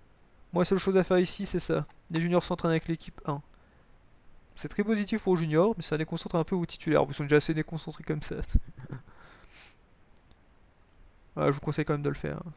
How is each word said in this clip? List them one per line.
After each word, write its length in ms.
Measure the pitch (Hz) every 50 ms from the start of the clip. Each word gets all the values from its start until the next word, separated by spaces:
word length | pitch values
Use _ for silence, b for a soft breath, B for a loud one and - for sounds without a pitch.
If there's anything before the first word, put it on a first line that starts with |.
| - _ - _ - _ _ - - -
Moi, 100 | - 175
la 40 | 180
seule 120 | - 196 185
chose 200 | - 196 190 190
à 60 | 175
faire 140 | - 185 180
ici, 280 | 185 - - - 202 -
c'est 120 | - 175
ça. 220 | - - 160 156 147 - - - _ -
Les 100 | 165 160
juniors 220 | 165 175 175 175 -
s'entraînent 280 | - 180 - - 170
avec 160 | 165 160 - -
l'équipe 320 | 165 - - - - - -
un. 160 | - 143 147 - - b b b b b b b b b b - - - - - - - - - _ -
C'est 120 | - - 147
très 160 | - - 202
positif 400 | 208 226 208 208 190 226 214 -
pour 100 | 190 185
les 60 | 165
juniors, 320 | 165 156 151 156 185 226 226 -
mais 40 |
ça 160 | 156 - 160 151
déconcentre 380 | 160 - 170 165 - - -
un 80 | 170 160
peu 120 | - 196
vos 100 | 180 170 -
titulaires. 360 | - - - 160 147 147 139 143
Ils 60 | 139
sont 80 | - 147
déjà 140 | 139 151 147
assez 180 | - - 160
déconcentrés 480 | 156 156 - 165 156 - 165 151 - -
comme 180 | - 156 151
ça. 140 | - - 160 -
<laughs> 40 | - - - - - - - - 127 - 139 131 - B B B B B B B B B B B B B B B - - - _ - _ - - _ - - _ _ _ - - _ _ _ _ - _ _ - - - _ - - - -
Voilà, 140 | 156 151 143
je 60 | 143
vous 60 | 143
conseille 220 | - 156 147 - 147
quand 120 | - 151
même 80 | 147 147
de 60 | 143
le 60 | 143
faire, 220 | - - - - -
hein. 140 | - 170 147